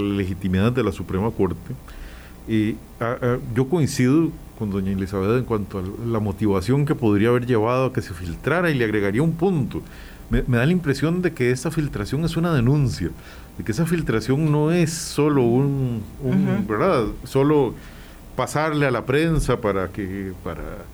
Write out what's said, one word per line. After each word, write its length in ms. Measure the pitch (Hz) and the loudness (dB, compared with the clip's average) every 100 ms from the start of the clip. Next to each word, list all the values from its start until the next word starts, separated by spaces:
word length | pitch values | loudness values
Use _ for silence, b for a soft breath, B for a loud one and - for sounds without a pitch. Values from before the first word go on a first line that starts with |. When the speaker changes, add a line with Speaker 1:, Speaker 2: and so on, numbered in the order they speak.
| 101 101 | 0 0
Speaker 1:
legitimidad 560 | 92 92 98 92 107 | -2 -2 0 2 4
de 100 | 123 | 2
la 120 | 110 | 0
Suprema 360 | 117 85 90 110 | -2 -4 -2 -2
Corte. 440 | - 95 85 - 131 B B B B B B - | 0 0 -2 -10 -12 B B B B B B -2
Y, 300 | 110 107 113 - - | 0 0 -2 -10 -6
ah, 160 | 117 123 | -4 -2
ah, 160 | 123 123 - | -2 -2 -2
yo 140 | 117 135 | -2 2
coincido 640 | 175 135 - 123 147 160 165 - - | 2 2 2 4 4 2 -2 -14 -8
con 140 | 107 | -4
doña 200 | 98 95 | -2 -2
Elizabeth 440 | 98 95 98 95 123 | -2 -2 0 2 2
en 40 | |
cuanto 360 | 120 110 98 101 | 0 -2 -2 -6
a 40 | 92 107 117 | -6 -6 -4
la 120 | 113 | -2
motivación 680 | 104 95 104 98 90 135 147 | -2 0 2 2 2 2 2
que 100 | 156 | 2
podría 340 | 113 104 113 | 2 4 4
haber 160 | 123 120 | 2 2
llevado 420 | 120 110 127 131 | 2 2 2 0
a 60 | |
que 80 | 120 | -2
se 120 | - | -6
filtrara 580 | 85 87 82 - 160 175 | -8 -8 -6 -2 0 2
y 40 | 139 | 2
le 100 | 113 | 2
agregaría 360 | 104 101 104 | 2 2 2
un 120 | 165 | 0
punto. 480 | 165 190 170 110 82 B B B B B | 2 2 2 0 -4 B B B B B
Me, 140 | 117 135 | 0 2
me 80 | 120 | 2
da 80 | 135 | 4
la 60 | |
impresión 500 | 180 143 135 151 175 | 2 0 0 0 2
de 120 | 180 | 0
que 180 | - 123 | 0 0
esa 180 | 127 170 | 2 -2
filtración 540 | 156 147 - 101 139 | -2 -2 -4 -4 -2
es 140 | 165 165 | -2 0
una 160 | 175 | 2
denuncia, 560 | 156 117 147 131 - 82 - B B B - | 2 4 4 2 0 -4 -6 B B B -8
de 60 | 104 | -4
que 80 | |
esa 120 | 107 165 | -2 0
filtración 640 | 170 160 110 107 135 160 | 0 0 0 0 0 2
no 200 | 147 151 | 2 2
es 200 | 175 165 | 2 2
solo 520 | - - - 151 143 | -2 -4 0 2 4
un, 580 | 120 120 139 139 127 117 - - | 4 4 2 0 -2 -4 -8 -6
un, 240 | 135 190 190 | 0 2 2
Speaker 2:
Ujú. 180 | 190 196 | 0 0
Speaker 1:
¿verdad? 380 | 107 175 151 104 104 - | 0 2 2 0 -4 -2
Solo 480 | 135 139 151 123 B B B B B - - | 2 4 4 2 B B B B B -10 -4
pasarle 480 | 120 147 156 151 143 | -2 0 0 2 2
a 60 | |
la 140 | 120 104 | 2 2
prensa 540 | 139 165 151 127 123 | 2 2 2 2 2
para 300 | 104 95 90 | 2 0 -2
que, 420 | 92 95 98 95 90 90 | -4 -6 -6 -8 -8 -10
para, 160 | 80 78 85 - | -8 -10 -12 -14